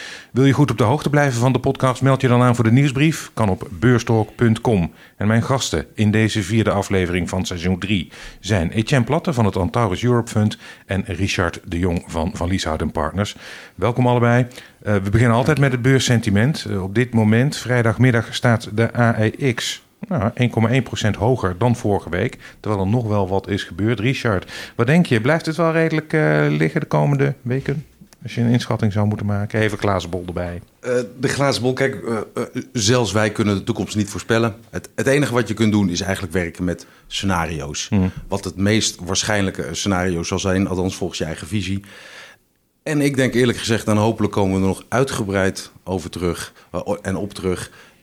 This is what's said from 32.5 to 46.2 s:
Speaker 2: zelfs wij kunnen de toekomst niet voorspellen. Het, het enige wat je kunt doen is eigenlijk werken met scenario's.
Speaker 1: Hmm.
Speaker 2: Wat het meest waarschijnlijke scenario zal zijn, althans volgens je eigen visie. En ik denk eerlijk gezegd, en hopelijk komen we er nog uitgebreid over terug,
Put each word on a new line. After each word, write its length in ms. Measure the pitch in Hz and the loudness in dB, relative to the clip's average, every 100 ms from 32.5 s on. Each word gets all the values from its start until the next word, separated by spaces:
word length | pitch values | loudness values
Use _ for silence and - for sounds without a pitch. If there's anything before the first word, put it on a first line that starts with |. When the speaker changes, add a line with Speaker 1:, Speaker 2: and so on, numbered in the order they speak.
| 127 - | -8 -6
Speaker 2:
zelfs 380 | 123 101 123 107 | -2 2 2 2
wij 200 | 104 107 | 2 0
kunnen 240 | 107 107 98 | 2 0 0
de 80 | |
toekomst 320 | 104 110 92 104 | -2 -4 -4 -2
niet 140 | 101 | -4
voorspellen. 460 | 92 - 117 117 98 - | -4 0 2 0 -4 -12
Het, 200 | 90 - - | -12 -8 -2
het 120 | 123 | 2
enige 260 | 143 123 | 2 2
wat 140 | 120 110 | 0 0
je 60 | |
kunt 180 | 104 110 | 2 2
doen 180 | 104 95 | 4 2
is 120 | 87 | 0
eigenlijk 320 | 95 95 90 | -2 -4 -2
werken 300 | 90 85 - | -4 -4 -4
met 220 | 90 85 - - - | -4 -4 -10 -20 -12
scenario's. 800 | - 101 87 82 80 71 73 - | -4 -2 0 -2 -6 -8 -8 -2
Speaker 1:
Hmm. 220 | 101 92 - - | 0 0 -4 -8
Speaker 2:
Wat 160 | 98 | -8
het 120 | 95 90 | -6 -2
meest 420 | 101 110 98 - 90 | 2 2 0 -4 -4
waarschijnlijke 600 | 95 - 104 98 90 76 | -2 0 0 -2 -4 -8
scenario 520 | 82 104 92 92 85 | -4 -2 0 0 -2
zal 160 | 82 92 | -2 -2
zijn, 280 | 95 92 92 | 0 0 0
althans 280 | 92 92 - | -2 -4 -4
volgens 240 | 90 - | -6 -6
je 60 | 82 | -8
eigen 220 | - 78 | -8 -6
visie. 360 | 107 92 98 - - - - - - _ _ _ _ | -6 -4 -6 -10 -20 -20 -20 -20 -20 _ _ _ _
En 180 | 147 147 | -6 -2
ik 140 | 143 135 | 0 2
denk 180 | 127 | 2
eerlijk 240 | 117 123 - | 2 2 2
gezegd, 300 | - 110 - | -2 -2 2
en 100 | 107 | 2
hopelijk 360 | 110 107 104 | 2 2 0
komen 220 | 107 95 95 | 0 2 2
we 60 | |
er 60 | 95 | 0
nog 160 | 92 - | -2 -2
uitgebreid 840 | 117 135 - 98 98 95 - - - | 0 0 -2 -2 0 0 -2 -10 -14
over 260 | - 95 82 | -6 -6 -6
terug, 440 | 85 | -4